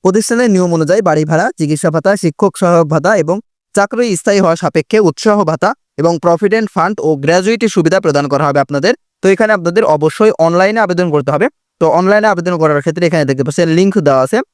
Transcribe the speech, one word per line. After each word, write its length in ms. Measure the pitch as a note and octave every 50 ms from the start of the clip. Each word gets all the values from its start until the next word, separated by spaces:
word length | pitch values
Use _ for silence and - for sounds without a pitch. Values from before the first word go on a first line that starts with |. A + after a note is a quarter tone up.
| -
প্রতিষ্ঠানের 460 | F#3+ F#3 A3 G#3+ - A#3+ A#3 B3 A#3 G3
নিয়ম 180 | F#3 F3+ F3 E3
অনুযায়ী 240 | E3 D#3 D3 F3+ A3 G3 F3+
বাড়ি 140 | D3+ D#3 D#3 D3+
ভাড়া, 160 | E3 - F#3 B3 - -
চিকিৎসা 300 | E3 D3 D#3 D3 - E3+ D3+
ভাতা, 160 | E3+ - F#3+ G3+ G3 -
শিক্ষক 300 | E3 D3 - G#3 G3 - -
সহায়ক 260 | G3 F3 F3 E3+ E3 D3 E3
ভাতা 180 | D3+ C#3+ F#3 A3 G3 D#3
এবং 120 | D#3 F3+ G#3 - _ _ _ _ _ _
চাকরি 300 | G#3 G3+ G3+ - A3+ B3 A#3 F#3+ E3
স্থায়ী 200 | - A3 G3+ G3+ F#3
হওয়া 120 | E3+ E3 E3
সাপেক্ষে 360 | - D#3 - E3 D3 _ - G#3+ G#3 E3+
উৎসাহ 280 | D3 - - A3 G#3 G#3 G3 D#3
ভাতা 200 | D#3+ C#3+ - G3+ B3+ _ _ _ _ -
এবং 120 | D3 E3+ E3+ D#3 -
প্রভিডেন্ট 420 | F3 E3+ E3 G#3 G3 G3+ A3+ A3 G3+ -
ফান্ড 200 | F#3+ D#3+ F#3 G#3+ - -
ও 20 | D#3 D#3 C#3 C#3
গ্র্যাজুইটি 440 | D3+ E3+ F3+ F#3 G#3 A#3 G#3+ A#3 G#3+ -
সুবিধা 220 | G3+ D#3+ D#3+ - - -
প্রদান 200 | E3 C#3+ C#3+ C#3+ C#3+
করা 120 | C#3+ C3+ D#3
হবে 140 | D3 C#3 C#3+ C3+
আপনাদের। 280 | _ C#3+ C#3+ C#3 G3 B3 _ _ _ _ _
তো 40 | - F#3+ G3
এখানে 180 | F#3 A3+ G#3+ A3
আপনাদের 260 | F#3+ E3 E3+ F3 G#3 A#3 - D#3
অবশ্যই 360 | D3+ D3 D#3 - - G#3+ G#3+ G#3+ - D#3+
অনলাইনে 340 | E3 E3+ F3 F#3 G3 G#3+ A3+ G#3+
আবেদন 220 | F3+ F3+ F3 F3+ E3+ D3
করতে 160 | D3 C#3 C#3
হবে। 140 | D3 C#3+ G3+ C#4 _ _ _ _ _ _
তো 40 | E3+ D#3+ - E3+
অনলাইনে 280 | F#3 F#3+ G#3 G#3+ G#3+ A3 G3
আবেদন 200 | F3 E3+ F3+ F3+ D#3+
করার 180 | D#3+ D#3 D3 D3 C#3
ক্ষেত্রে 200 | E3+ D#3 F3 F3 E3
এখানে 140 | E3+ D#3+ D3 C3+
দেখতে 140 | C3+ C3 C3
পাচ্ছেন 220 | D#3 C#3+ - F3 E3 D#3+
লিংক 160 | E3+ F#3+ G3 F#3+ G#3+ D#3
দেওয়া 140 | C#3+ C3+ C3 C3
আছে 120 | C3 - A#3 - _